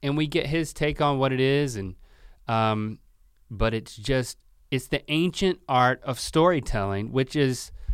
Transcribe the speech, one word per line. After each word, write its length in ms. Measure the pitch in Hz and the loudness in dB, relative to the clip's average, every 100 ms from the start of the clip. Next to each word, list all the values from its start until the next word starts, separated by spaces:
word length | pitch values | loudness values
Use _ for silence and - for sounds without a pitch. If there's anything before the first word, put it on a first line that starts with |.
and 120 | 139 147 | -4 -2
we 80 | 156 | 0
get 200 | 165 139 | -2 -2
his 260 | 160 156 | -2 -2
take 260 | - 151 151 | -2 -2 0
on 180 | 147 139 | 0 2
what 140 | 135 | 2
it 80 | 131 | 2
is, 360 | 131 139 143 110 | 2 2 0 -4
and, 180 | 95 95 - - - - - | -8 -10 -18 -20 -20 -16 -2
um, 500 | 113 110 107 107 110 _ _ _ _ - | 0 2 0 -4 -8 _ _ _ _ -14
but 220 | 104 113 | -2 0
it's 240 | 113 - - | 0 -6 -10
just, 420 | 104 131 120 - _ _ - | -2 0 0 -8 _ _ -6
it's 180 | 131 - | -6 -4
the 140 | - - | -6 -2
ancient 500 | 151 175 170 190 175 - | 0 0 2 0 0 0
art 340 | 131 127 127 | 4 4 2
of 160 | - 127 | -4 -6
storytelling, 920 | - 160 170 170 - 110 98 98 110 | 0 4 4 4 0 0 0 -2 -2
which 220 | 127 131 151 | -2 0 2
is, 340 | 135 123 - - - | 2 0 -8 -12 -6